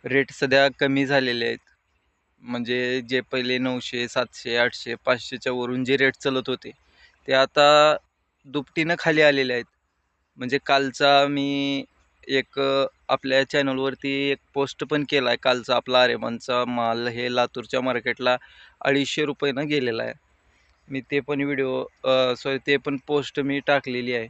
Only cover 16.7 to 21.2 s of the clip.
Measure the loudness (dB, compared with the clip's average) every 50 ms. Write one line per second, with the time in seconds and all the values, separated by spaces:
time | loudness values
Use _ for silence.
16.7 | -2 -2 0 0 0 -2 -4 -4 -4 -4 -6 -2 0 0 0 0 -2 -10 -8 -4
17.7 | -4 -2 -2 0 -2 -2 -2 -2 -4 0 0 0 0 0 -2 -16 -20 -20 -20 -20
18.7 | _ _ -2 0 0 2 0 -2 -2 -2 -2 -4 -2 _ -4 -2 -2 -2 -4 -2
19.7 | -2 -2 -2 -2 -4 -4 -6 -8 -10 _ _ _ _ _ _ _ _ _ _ _
20.7 | _ _ _ -10 -10 -10 -8 _ -4 -4